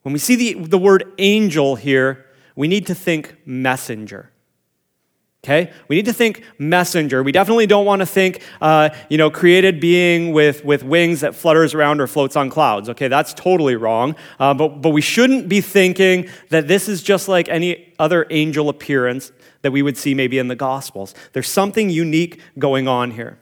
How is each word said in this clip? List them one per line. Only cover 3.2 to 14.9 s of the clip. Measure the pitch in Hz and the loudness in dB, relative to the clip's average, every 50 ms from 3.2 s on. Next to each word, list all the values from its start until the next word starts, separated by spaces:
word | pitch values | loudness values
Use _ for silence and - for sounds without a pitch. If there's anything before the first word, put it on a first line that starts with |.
| 147 - - _ _ | -6 -10 -20 _ _
messenger. | - 127 127 131 131 127 131 - - 120 107 107 104 101 98 - _ _ _ _ _ _ _ _ _ _ _ _ _ _ _ _ _ _ _ _ _ _ _ - | -10 -8 -4 -2 -2 -2 -4 -6 -10 -12 -12 -12 -16 -16 -20 -20 _ _ _ _ _ _ _ _ _ _ _ _ _ _ _ _ _ _ _ _ _ _ _ -4
Okay? | 131 143 160 180 165 - - _ | 0 0 0 0 -2 -12 -20 _
We | - 143 | -2 -2
need | 180 214 | 0 0
to | 240 226 | -2 0
think | - 240 220 202 - - - _ | 0 0 0 0 -6 -16 -20 _
messenger. | - 143 156 175 180 175 - - 175 151 139 135 131 | -8 -2 0 0 0 0 0 -2 -2 -2 0 0 0
We | 135 139 | 0 2
definitely | 139 175 196 196 226 233 220 | 2 2 2 2 2 2 4
don't | 190 208 202 202 | 4 4 2 4
wanna | 202 202 196 185 | 2 0 0 -2
think, | 160 - 196 190 185 180 - - - - - | -2 0 0 0 0 -2 -6 -18 -20 -10 -2
uh, | - 156 160 156 151 151 151 - - _ | 2 4 4 4 4 2 -2 -8 -8 _
you | 151 156 | 0 2
know, | 156 151 | 2 2
created | 151 - 180 175 175 185 185 190 180 151 | 2 2 4 6 6 6 4 2 2 0
being | 147 170 175 175 180 175 170 170 170 170 | 2 2 4 4 4 2 2 0 0 0
with, | 156 156 151 147 139 147 - | 2 4 4 4 2 -2 -2
with | 143 147 135 | -2 -2 -2
wings | 151 135 156 170 170 170 170 139 | 0 0 2 2 2 2 0 -2
that | 147 143 - | -4 -6 -6
flutters | - - 165 156 160 165 143 151 | -2 0 2 4 4 4 2 2
around | 156 147 147 151 147 | 0 0 0 2 0
or | 135 | -2
floats | - - 151 139 135 - | -2 -2 -2 -2 -2 -2
on | 151 139 131 | -2 -4 -2
clouds. | - 156 151 123 107 101 101 117 | 0 0 0 2 0 -2 -6 -10
Okay, | 117 - 143 | -8 -6 -4
that's | 123 127 147 156 - - | -2 -2 -2 -4 -4 -10
totally | - - 180 185 175 151 135 123 | -6 -2 0 0 2 2 0 0
wrong. | 110 113 110 113 113 120 147 156 - - - - - | 0 0 -2 0 0 -2 -2 -4 -8 -16 -20 -6 0
Uh, | 135 139 139 | 0 0 2
but, | 131 156 156 147 147 | 2 -2 -4 -4 -2
but | 131 | -2
we | 165 | 0